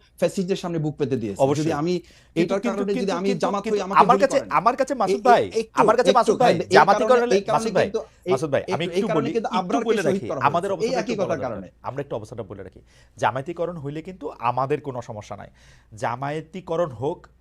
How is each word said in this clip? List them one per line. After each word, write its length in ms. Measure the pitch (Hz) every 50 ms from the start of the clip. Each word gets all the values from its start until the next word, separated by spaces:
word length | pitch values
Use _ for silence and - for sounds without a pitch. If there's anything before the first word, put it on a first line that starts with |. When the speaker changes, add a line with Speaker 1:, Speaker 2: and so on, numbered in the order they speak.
| _ _ _
Speaker 1:
ফ্যাসিস্টদের 380 | - 180 156 - 196 185 180 190
সামনে 240 | - - 170 170 160
বুক 180 | 151 151 147
পেতে 200 | - 147 123 135
দিয়েছে। 260 | 117 113 104 98 - 135
Speaker 2:
অবশ্যই। 200 | 135 147 147 151
Speaker 1:
যদি 100 | 165 156
আমি 180 | 143 156 175
Speaker 2:
কিন্তু, 220 | 180 175 - - - - _ _ -
Speaker 1:
এটার 240 | 165 175 170 190 202
Speaker 2:
কিন্তু, 180 | - 233 220
Speaker 1:
কারণে 140 | - 240 196
যদি 80 | 202 -
Speaker 2:
কিন্তু, 160 | 196 196 180
Speaker 1:
আমি 140 | 170 190 196
Speaker 2:
কিন্তু, 180 | 196 160 196
Speaker 1:
জামাত 160 | 180 202 202 -
Speaker 2:
কিন্তু 160 | 226 214 202
Speaker 1:
হই, 40 | 185
আমাকে 160 | 185 202 -
Speaker 2:
আমার 180 | - 185 247
Speaker 1:
গুলি 100 | - 190
Speaker 2:
কাছে, 120 | - 285 277
Speaker 1:
করেন। 120 | - -
Speaker 2:
আমার 240 | 139 156 180 233 254
কাছে 200 | - 262 - 277
মাসুদ 200 | 240 202 180 196
Speaker 1:
এ-, 40 | 226
এ-, 40 | 208
Speaker 2:
ভাই, 240 | 247 240 175 113
Speaker 1:
একটু, 340 | 92 - 226 220 - - -
Speaker 2:
আমার 160 | 156 175 220
কাছে 120 | 226 233 180
Speaker 1:
একটু, 100 | 202 233
Speaker 2:
মাসুদ 180 | 220 226 190
ভাই, 160 | - 247 233 175
Speaker 1:
এই 60 | 165
কারণে, 140 | 180 - 180
Speaker 2:
জামাতিকরণ 480 | 160 156 185 208 208 214 220 254 240
হলে, 140 | 240 240 190
Speaker 1:
এই 60 | -
কারণে 180 | - 226 - -
Speaker 2:
মাসুদ 140 | 226 226 180
ভাই, 100 | 170 120
Speaker 1:
কিন্তু, 160 | - - - - - _ _ -
এই, 60 | 175
Speaker 2:
মাসুদ 200 | 185 131 160 147
ভাই, 100 | 135 110
Speaker 1:
একটু, 120 | - - 185
Speaker 2:
আমি 120 | 135 170
Speaker 1:
এই 60 | 180
Speaker 2:
একটু 160 | 170 190 233
Speaker 1:
কারণে 140 | 214 214 156
Speaker 2:
বলি, 120 | 135 151 165
Speaker 1:
কিন্তু 140 | 233 208
Speaker 2:
একটু 120 | - 226 185
Speaker 1:
আবরার 240 | 180 180 208 247 226
Speaker 2:
বলে 120 | 226 226
Speaker 1:
কেস 80 | 208 175
শহীদ 120 | 147 -
Speaker 2:
রাখি, 120 | 196 -
Speaker 1:
করা 200 | 104 160 139 -
Speaker 2:
আমাদের 240 | 143 160 175 185 196
Speaker 1:
হয়েছে। 140 | 196 165 220
এই 40 | 247
Speaker 2:
অবস্থানটা 240 | 262 240 196 247 226
Speaker 1:
একই 40 |
Speaker 2:
বলে 100 | 196 185
Speaker 1:
কথার 140 | - 165 147
Speaker 2:
রাখি। 120 | - 123 110
Speaker 1:
কারণে। 140 | 98 92 85 _ _ -
Speaker 2:
আমরা 180 | 107 123 139
একটু 140 | 143 139 139
অবস্থানটা 280 | 117 104 - 120 110 107
বলে 200 | 92 104 98 92
রাখি। 160 | 92 - - - _ _ - - _ _
জামাতিকরণ 600 | - 127 - 113 135 139 175 170 175 170 165 180
হলে 240 | 165 135 143 147 160
কিন্তু 280 | 160 185 185 196 - - - -
আমাদের 420 | - 120 120 131 135 131 151 143
কোনো 200 | - 143 123 123
সমস্যা 340 | - - 113 104 - - 101
নাই। 120 | 98 98 - _ _ - - - - _ - 113
জামায়াতিকরণ 960 | 101 127 117 120 127 135 143 151 160 156 - - 185 185 - 165 165 175 156
হোক, 360 | 120 107 127 151 - - - - _ _